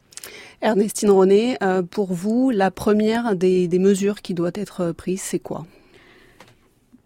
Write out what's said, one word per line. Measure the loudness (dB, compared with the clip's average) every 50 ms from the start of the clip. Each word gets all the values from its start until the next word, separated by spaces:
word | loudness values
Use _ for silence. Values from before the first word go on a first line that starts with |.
| _ _ _ -18 -18 -18 -18 -20 -20 -20 -10 _
Ernestine | -2 0 0 0 0 -2 -2 0 2 4
René, | 4 6 6 6 6 4 4 2 -2 -2
euh, | -2 -2 0 -2
pour | -2 -4 -4 -6 -4 -4 -4
vous, | -4 -2 -2 0 0 0 0
la | 2 0 0 0
première | -2 -2 0 0 2 2 2 2 0 0 -2 -2 -2
des, | 0 2 2 2 2 2 2
des | 2 2
mesures | 4 4 4 2 2 -2 -2 -4
qui | -6 -8 -4
doit | -4 -4 -4 -4
être | -6 -8 -8 -6 -6 -4 -4 -6
prise, | -6 -6 -6 -6 -6
c'est | -6 -6 -6 -6
quoi ? | -6 -8 -10 -10 -12 -14 -20 -20 _ _ _ -20 _ -20 -20 -20 _ _ _ -20 -20 -20 _ _ _ _ _ _ _ _ -20 -20 _